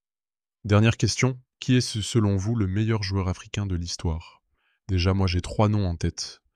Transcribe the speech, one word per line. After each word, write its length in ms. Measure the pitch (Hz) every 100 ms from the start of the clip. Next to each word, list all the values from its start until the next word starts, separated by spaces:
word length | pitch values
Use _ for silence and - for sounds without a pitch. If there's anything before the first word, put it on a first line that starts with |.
| _ _ _ _ _ _
Dernière 340 | 101 104 113 -
question, 420 | 107 - 127 127 _ -
qui 160 | - 127
est 60 |
ce, 200 | - 110
selon 340 | 95 120 104 98
vous 200 | 98 117
le 100 | 95
meilleur 380 | 95 110 110
joueur 240 | 95 98 92
africain 400 | 87 - - 101
de 80 | 87
l'histoire ? 640 | 85 - 87 80 - _ _ _ _ _ -
Déjà, 260 | 92 92
moi 140 | 95 95
j'ai 140 | 90
trois 280 | - - 107
noms 160 | 104 92
en 100 | 85
tête, 460 | 85 - - - _